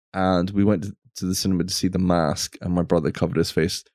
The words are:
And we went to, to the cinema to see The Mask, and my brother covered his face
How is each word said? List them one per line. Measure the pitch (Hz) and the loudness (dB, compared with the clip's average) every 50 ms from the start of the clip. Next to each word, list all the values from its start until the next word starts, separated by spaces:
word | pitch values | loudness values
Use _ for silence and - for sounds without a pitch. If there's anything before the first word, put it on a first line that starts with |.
| _ _ - | _ _ -6
And | 95 92 95 92 87 87 98 | -2 0 2 2 2 2 2
we | 101 101 101 | 2 4 4
went | 104 104 87 71 | 4 4 2 -2
to, | 101 - - _ _ - - | -6 -12 -16 _ _ -12 -6
to | 98 | -4
the | 92 92 | -4 -2
cinema | - - 98 95 87 82 | -2 0 0 0 0 0
to | 92 - | -2 -4
see | - - 92 | -2 -2 -2
The | 90 - | 0 0
Mask, | 78 92 87 87 82 73 71 - - - - - | 0 2 2 2 2 0 -2 -4 -6 -8 -10 -8
and | - 90 87 | -6 -4 -2
my | 87 85 | -2 0
brother | - 87 85 76 71 | 2 0 0 0 0
covered | - - 87 85 - 80 | -2 -2 -2 0 0 0
his | 82 - | -2 0
face | - 85 80 95 - - - _ | 0 -2 -2 -2 -2 -6 -12 _